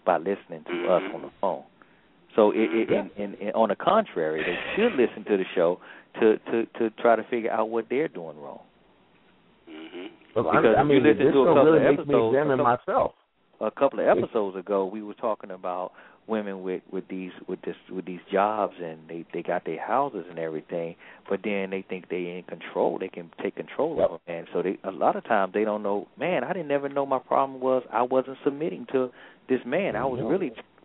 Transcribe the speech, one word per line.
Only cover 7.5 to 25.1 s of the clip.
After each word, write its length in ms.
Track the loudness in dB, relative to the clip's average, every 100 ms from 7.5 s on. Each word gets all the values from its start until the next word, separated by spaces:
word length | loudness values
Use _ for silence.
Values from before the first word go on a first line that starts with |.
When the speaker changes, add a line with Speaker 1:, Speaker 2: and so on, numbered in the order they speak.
Speaker 1:
out 180 | -2 -2
what 200 | -2 -2
they're 180 | -2 -4
doing 320 | -6 -12 -14
wrong. 200 | -14 -16 -20 _ _ _ _ _ _ _ _ _ -20
Speaker 2:
Mm-hmm. 380 | -18 -16 -14 -16 -18 -8
Speaker 3:
Well, 140 | -4 0
I 80 | 4
Speaker 1:
Because 140 | 6 6
Speaker 3:
I 20 |
Speaker 1:
if 60 | 6
Speaker 3:
mean, 100 | 6
Speaker 1:
you 60 |
listen 220 | 6 6 4
Speaker 3:
this 80 |
Speaker 1:
to 60 | 6
a 40 |
Speaker 3:
show 100 | 6
Speaker 1:
couple 100 | 8
Speaker 3:
really 140 | 8 6
Speaker 1:
of 40 |
Speaker 3:
makes 240 | 6 2 2
me 60 |
Speaker 1:
episodes, 200 | 2 4
Speaker 3:
examine 260 | 2 2 2
Speaker 1:
a 40 |
couple, 300 | 2 2 0
Speaker 3:
myself. 200 | 0 0 -4 _ _ _ -6
Speaker 1:
a 100 | -4
couple 300 | 2 2 2
of 60 | 2
Speaker 3:
It's 120 | 2
Speaker 1:
episodes 320 | 2 0 -2 -4
ago, 300 | 0 0 0
we 160 | -4
were 120 | -10
talking 360 | -6 -4 -4 -8
about 420 | -10 -6 -6 -6 -10 -20 _ -6
women 340 | -4 -4 -6
with, 200 | -4 -6 -6
with 160 | -10 -8
these, 240 | -8 -10 -12 -10
with 120 | -8
this, 140 | -8 -12 -10
with 140 | -10 -8
these 140 | -10 -2
jobs, 440 | 0 2 0 -2 -4
and 180 | -12 -12 -12
they, 180 | -14 -10
they 80 | -8
got 220 | -4 -4
their 160 | -4 -8
houses 400 | -2 -2 -2 -6 -10
and 80 | -8
everything, 560 | -6 -8 -6 -6 -6 -10 -20 -14 -6
but 120 | -4
then 260 | -4 -4 -4
they 120 | -6
think 260 | -8 -12 -6
they 300 | -6 -6 -8
in 60 | -12
control. 480 | -14 -6 -2 0 -2
They 100 | -8
can 220 | -10 -16 -8
take 140 | -6 -6
control 400 | -8 -4 -2 0
Speaker 3:
Yep. 120 | -2
Speaker 1:
of 100 | -4 -10
a 40 |
man. 160 | -10 -6
So 100 | -4
they, 160 | -2 -4
a 60 | -8
lot 240 | -2 0